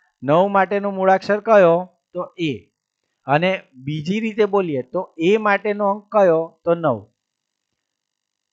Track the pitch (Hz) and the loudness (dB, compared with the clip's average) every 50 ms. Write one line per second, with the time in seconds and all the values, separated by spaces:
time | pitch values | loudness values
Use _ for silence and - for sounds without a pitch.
0 | _ _ _ _ - 135 151 170 196 202 202 196 190 185 202 202 202 202 196 190 | _ _ _ _ -2 0 2 2 2 2 0 0 0 0 -2 -4 -4 -6 -4 0
1 | 190 190 190 190 - - 202 208 208 220 220 202 185 165 165 175 185 185 _ _ | 2 2 2 2 0 -2 -4 -2 0 4 4 6 6 6 4 2 -2 -6 _ _
2 | _ _ - 175 175 - - - 170 151 123 104 - _ _ _ _ _ _ _ | _ _ -12 -10 -10 -10 -8 -6 -6 -6 -6 -8 -12 _ _ _ _ _ _ _
3 | _ _ _ _ _ 127 139 156 175 190 190 190 185 _ _ 127 131 139 151 156 | _ _ _ _ _ -2 0 0 0 -2 -2 -4 -8 _ _ -14 -10 -10 -8 -6
4 | 147 170 196 220 226 220 208 220 208 202 196 202 190 170 143 127 120 - - 175 | -6 -6 -4 -4 -4 -4 -2 -2 0 0 0 -2 -2 -2 -4 -6 -6 -6 -8 -8
5 | 185 - _ 165 160 180 208 220 214 208 202 196 208 214 202 208 208 196 202 214 | -8 -8 _ -2 0 2 2 2 2 0 -2 0 -2 -4 -4 -2 -2 -2 -4 -4
6 | 202 _ - 208 196 180 160 160 165 165 - _ _ 175 170 170 165 147 120 104 | -8 _ 0 2 4 4 4 2 -2 -4 -10 _ _ -2 -2 0 0 -2 -4 -4
7 | 98 - _ _ _ _ _ _ _ _ _ _ _ _ _ _ _ _ _ _ | -8 -16 _ _ _ _ _ _ _ _ _ _ _ _ _ _ _ _ _ _
8 | _ _ _ _ _ _ _ _ _ _ | _ _ _ _ _ _ _ _ _ _